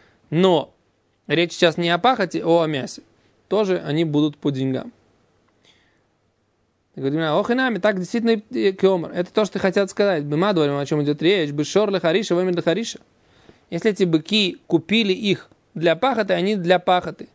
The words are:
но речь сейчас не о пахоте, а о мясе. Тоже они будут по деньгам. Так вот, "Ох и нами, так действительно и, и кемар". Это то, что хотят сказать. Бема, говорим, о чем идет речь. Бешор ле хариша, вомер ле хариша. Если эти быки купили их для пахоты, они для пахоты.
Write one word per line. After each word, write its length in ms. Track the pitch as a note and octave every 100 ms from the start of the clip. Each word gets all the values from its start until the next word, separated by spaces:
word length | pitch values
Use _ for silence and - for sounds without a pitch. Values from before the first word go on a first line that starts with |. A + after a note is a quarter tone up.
| _ _ -
но 440 | D#3 F#3 D#3+ - _ _ _ _ _ -
речь 280 | D3+ E3+
сейчас 240 | - F3 D#3+
не 120 | E3+
о 80 | E3+
пахоте, 460 | A#3+ B3 F3+ E3+
а 200 | E3+ E3+
о 40 | D#3+
мясе. 340 | C#3+ A#2+ - - _ _ _ -
Тоже 320 | G3 G3 F3
они 240 | D#3 D3+
будут 340 | E3 D3 D3+ -
по 140 | D3+
деньгам. 400 | C3 C3+ B2+ A#3+ - _ _ _ _ _ _ _ _ _ _ _ _ _ _ _ _ _ _ _ -
Так 80 | C3+
вот, 80 |
"Ох 360 | D#3 D#3+ D#3+ G#3
и 40 |
нами, 240 | B3 C4 G3
так 220 | G#3 F#3+
действительно 320 | F3+ A#3+ A3+
и, 380 | A3 - B3 G3+
и 20 |
кемар". 380 | F#3+ F#3+ F#3 D#3+
Это 180 | F3+ F3+
то, 140 | - G3+
что 120 | -
хотят 300 | F#3+ F#3+ G3
сказать. 340 | - G3+ E3
Бема, 280 | D3 D3 G3+
говорим, 260 | F3 C#3+ C#3+
о 80 | C#3
чем 180 | D3+
идет 180 | C#3+ C#3+
речь. 300 | E3 G3+ D3
Бешор 380 | C#3+ D3 F#3+ G#3
ле 100 | F#3+
хариша, 360 | E3+ F#3 G#3 F3
вомер 200 | F#3 F3
ле 60 |
хариша. 380 | E3+ F3+ A3+ - _ _ _ _ - _ -
Если 220 | E3+ A3
эти 120 | G3
быки 540 | F3+ D#3+ - G#3+ F#3 - -
купили 460 | E3 - A3 G3+
их 360 | F#3 G#3 F3 - _ _ F3
для 200 | E3+ D#3+
пахоты, 380 | C4+ A3+ G3
они 220 | F3 F#3+ G#3
для 240 | E3+ F3+
пахоты. 500 | F#3 F3+ F3 - -